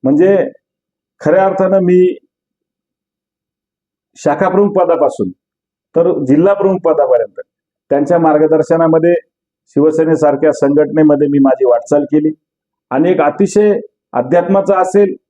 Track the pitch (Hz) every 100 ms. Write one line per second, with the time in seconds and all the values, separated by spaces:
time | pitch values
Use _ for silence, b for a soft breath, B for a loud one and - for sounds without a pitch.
0 | 131 147 185 196 - - _ _ _ _
1 | _ _ - 185 190 190 190 190 180 180
2 | 180 - _ _ _ _ _ _ _ _
3 | _ _ _ _ _ _ _ _ _ _
4 | _ _ 208 196 190 185 202 196 175 165
5 | 143 - 92 - _ _ _ _ _ 165
6 | 175 165 135 147 185 196 190 185 165 147
7 | 131 120 110 - - _ _ _ _ 143
8 | 147 170 160 151 156 160 156 165 165 160
9 | 170 175 _ _ _ _ _ 143 151 156
10 | 160 156 147 139 151 147 139 147 143 151
11 | 151 143 143 143 135 127 127 117 - 147
12 | 143 151 156 156 _ _ _ _ _ 131
13 | 160 185 147 - 196 208 208 196 - _
14 | _ 123 131 175 180 196 190 190 185 208
15 | 196 -